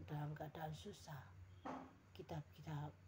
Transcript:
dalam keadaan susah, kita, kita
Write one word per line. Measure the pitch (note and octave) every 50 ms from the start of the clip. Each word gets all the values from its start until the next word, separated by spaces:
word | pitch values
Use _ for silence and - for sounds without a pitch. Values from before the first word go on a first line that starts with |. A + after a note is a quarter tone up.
| D#3+ -
dalam | D3+ D3 D3 D3 D#3
keadaan | - D3+ D#3 - E3+ D#3+ D#3 D#3
susah, | - - G#3 F#3+ - - E3 D3 C3+ - - - - - - - - - C4 - - - - - - - - -
kita, | - E3 - E3+ D#3 D3 - -
kita | - D3 D#3 D#3 C#3+ D3 D3+ - - -